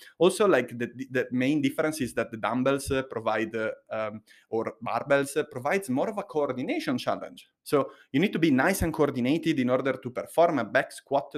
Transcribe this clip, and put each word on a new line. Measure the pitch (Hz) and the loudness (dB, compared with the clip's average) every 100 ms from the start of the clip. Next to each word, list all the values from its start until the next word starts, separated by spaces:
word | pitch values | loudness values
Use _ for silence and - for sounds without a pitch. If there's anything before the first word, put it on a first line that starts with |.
| - - | -10 2
Also, | 175 190 202 | 4 4 4
like, | 160 - 120 | 4 2 -4
the, | 120 123 | -6 -8
the, | 131 | -4
the | 127 113 | -2 0
main | 127 131 151 | 0 2 2
difference | 135 - 156 156 | 0 0 -2 -2
is | 120 | -4
that | 120 - | -2 -4
the | 113 | -2
dumbbells, | 104 123 131 139 139 | -2 0 2 0 0
uh, | 135 | -2
provide, | 127 113 110 110 110 | -2 -4 -2 0 -2
uh, | 113 110 - - | -2 -4 -6 -8
um, | 110 110 107 _ - - | -6 -6 -8 _ -20 -6
or | 110 110 - 113 | -4 -4 -6 -4
barbells, | 117 139 139 139 156 | -4 2 2 2 -2
uh, | 143 | -4
provides | 127 139 196 196 | -4 -2 -2 0
more | 131 196 | -2 -2
of | 202 | -4
a | |
coordination | - 156 139 123 170 320 - 123 | -4 -2 -2 -2 -4 -4 -2 -4
challenge. | - 92 - - - _ | -2 -4 -6 -16 -20 _
So | - 143 135 - _ | 0 0 0 -6 _
you | 135 | 0
need | 202 | 2
to | 165 | 2
be | 160 | 2
nice | 131 160 190 | 4 2 2
and | 170 | 0
coordinated | 151 139 123 123 160 165 135 | 2 0 2 0 0 0 0
in | 123 | 2
order | 127 135 | 2 0
to | 117 123 | -2 -6
perform | 101 - - 170 143 | -8 -4 2 4 4
a | |
back | 123 135 - | 0 0 0
squat | - - 135 - | -6 -2 -2 -2